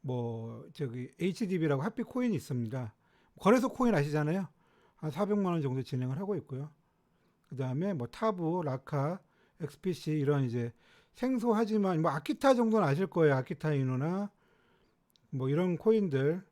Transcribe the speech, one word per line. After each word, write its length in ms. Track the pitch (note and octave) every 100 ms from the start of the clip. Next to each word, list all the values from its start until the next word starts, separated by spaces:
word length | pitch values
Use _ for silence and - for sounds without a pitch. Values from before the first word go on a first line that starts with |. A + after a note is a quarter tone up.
뭐 640 | - B2+ A#2 A2+ A2+ A2+ -
저기 380 | - C#3 B2 B2+ _
에이치디비라고 640 | F3 F3 G#3 F3+ D#3 C3+
핫빗 240 | E3+ - A#3
코인이 280 | B3+ B3
있습니다. 600 | F3 - B2+ A#2 C3 A#2 _ _ _ _ -
거래소 300 | F#3 B3 A#3+
코인 260 | - B3
아시잖아요. 540 | F#3 C#3+ D3+ D3+ F#3 F#3+ _ _ _ _ _
한 140 | D#3
사백만 420 | D3 G3+ G#3 F#3+
원 100 | E3+
정도 200 | C#3 C3
진행을 360 | B2+ C3 B2+ C3+
하고 160 | G3 F#3+
있고요. 340 | - C3 D3 _ _ _ _ _ _ _ _
그 100 | B2+
다음에 380 | C3 C3 F#3+
뭐 120 | F3 A#2+
타부, 540 | - A3 F#3+ E3 F3+
라카, 560 | D#3 C3 - D3 C#3+ F#3 _ _ _ _
엑스피씨 520 | D#3+ - F#3+ E3+ -
이런 320 | D3+ C#3 C#3+
이제 280 | C3 A#2+ A#2+ - _ _ _
생소하지만 880 | - B3+ B3+ A#3 G#3+ A3 G#3+ G3 E3+
뭐 80 | D#3+
아키타 440 | D3 - - C#4
정도는 320 | B3 A#3 A3 D#3+
아실 200 | C#3+ F#3+
거예요. 280 | - D#3 C3+
아키타 380 | B2+ B2+ D#3
이누나 560 | C#3+ C3 B2+ D3+ F#3 G3+ _ _ _ _ _ _ _ _ _ _
뭐 180 | C3+ C3
이런 280 | D3 F3+ E3
코인들 640 | A3 A3 G3 C3+ C#3 F3 -